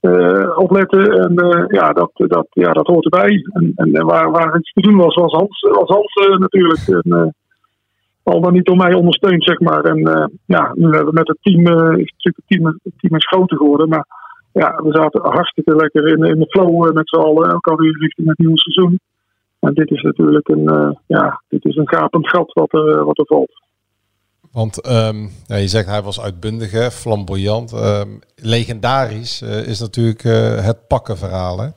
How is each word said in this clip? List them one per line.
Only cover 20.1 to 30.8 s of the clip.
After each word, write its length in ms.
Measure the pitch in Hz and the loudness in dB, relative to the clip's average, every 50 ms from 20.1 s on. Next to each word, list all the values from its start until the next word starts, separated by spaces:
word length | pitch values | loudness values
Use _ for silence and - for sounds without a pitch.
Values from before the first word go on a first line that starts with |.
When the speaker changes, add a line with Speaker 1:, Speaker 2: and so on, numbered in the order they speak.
| 147 - 165 151 147 151 147 - | -2 0 2 2 2 2 2 0
Speaker 1:
een, 200 | 156 76 76 76 | -2 0 2 0
eh, 220 | 78 76 73 73 73 - _ | 0 0 0 -2 -4 -8 _
ja, 360 | _ 165 - - - - - _ _ | _ -2 -2 -2 -2 -4 -8 _ _
dit 160 | - 143 - | -8 -4 -4
is 120 | - - | -2 -2
een 120 | 151 151 - | -2 -2 -2
gapend 400 | - 165 156 151 - 170 156 - | 0 -2 -2 -2 -2 -4 -2 0
gat 240 | - 180 165 - - | -2 -2 -2 -2 -2
wat 200 | - 156 - - | -2 -2 0 0
er, 260 | 160 156 156 151 151 | 0 0 2 0 0
eh, 60 | 151 | 0
wat 140 | 147 151 - | -2 0 -2
er 80 | 147 | 0
valt. 400 | - 156 151 135 - _ _ _ _ _ _ _ _ _ _ _ _ _ _ _ _ _ _ _ _ _ | 0 0 0 0 -4 _ _ _ _ _ _ _ _ _ _ _ _ _ _ _ _ _ _ _ _ _
Speaker 2:
Want, 320 | 120 110 110 104 - - | -6 -6 -6 -6 -12 -6
ehm, 320 | - 127 113 110 110 107 107 107 101 92 - - | -2 0 0 0 -2 -4 -8 -12 -14 -16 -20 -14
ja, 100 | _ 120 | _ -6
je 120 | 104 98 95 | -4 -4 -2
zegt 180 | 90 113 98 | -2 -2 -2
hij 160 | 87 101 107 98 | -2 -6 -6 -6
was 180 | 101 98 - | -8 -12 -10
uitbundig, 520 | - 104 92 87 87 107 110 113 113 101 92 | -10 -12 -12 -10 -10 -10 -8 -8 -10 -6 -4
hè, 180 | 113 117 123 | -4 -4 -4
flamboyant. 840 | 117 - - 120 110 101 98 90 98 95 98 101 107 117 120 117 113 | -6 -10 -6 -6 -4 -4 -4 -8 -8 -6 -4 -4 -4 -4 -6 -8 -10
Ehm, 360 | 110 107 104 104 101 101 104 104 104 _ _ _ | -6 -4 -2 -2 -4 -6 -8 -12 -20 _ _ _
legendarisch, 1080 | _ - 110 113 117 117 - 117 110 95 - 131 135 131 113 107 107 117 120 - - 120 | _ -4 -2 -2 -2 -2 -4 -8 -6 -4 -2 -2 -2 -2 -4 -6 -12 -12 -12 -12 -12 -10
eh, 260 | 113 107 104 - - | -10 -10 -8 -8 -8
is 120 | 117 98 | -8 -8
natuurlijk, 440 | 117 110 - - 117 113 107 110 - | -8 -10 -4 -2 -2 -2 -2 -4 -2
eh, 400 | 120 113 113 113 113 113 110 101 | -2 0 0 0 -2 -4 -2 -4
het 220 | 107 117 - | -4 -4 -6